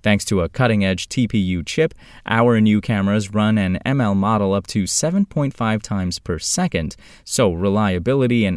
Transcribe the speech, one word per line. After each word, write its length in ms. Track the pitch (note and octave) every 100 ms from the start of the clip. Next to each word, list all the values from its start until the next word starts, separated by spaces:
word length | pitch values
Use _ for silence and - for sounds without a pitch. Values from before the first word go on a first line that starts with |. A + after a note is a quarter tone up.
Thanks 220 | G#2+ G2+
to 160 | - G2
a 80 | E2
cutting-edge 600 | - B2 G#2+ F#2+ F#2 -
T 180 | - A#2
P 80 | A2
U 260 | F#2 F2
chip, 300 | - - D#3+ - - -
our 340 | - A2+ A#2+ A2+
new 220 | G#2+ G#2
cameras 540 | - G#2+ G2 G#2 G2
run 240 | G#2+ G#2+ A2
an 180 | F#2 F#2
M 160 | - C#3
L 140 | A2
model 400 | G2 G2+ A2 G2
up 120 | G2 -
to 180 | A2 F#2
seven 400 | - D#3 F#3+ G3+
point 260 | D#3 C#3
five 300 | - A2+ A2
times 360 | - G2+ F2+ -
per 200 | - D#2+
second, 580 | - - F3+ F2 D#2 - - -
so 300 | - - A2
reliability 960 | E2+ G2 G2+ G#2 F2+ F2 C#3 B2+ A#2+
and 100 | G2+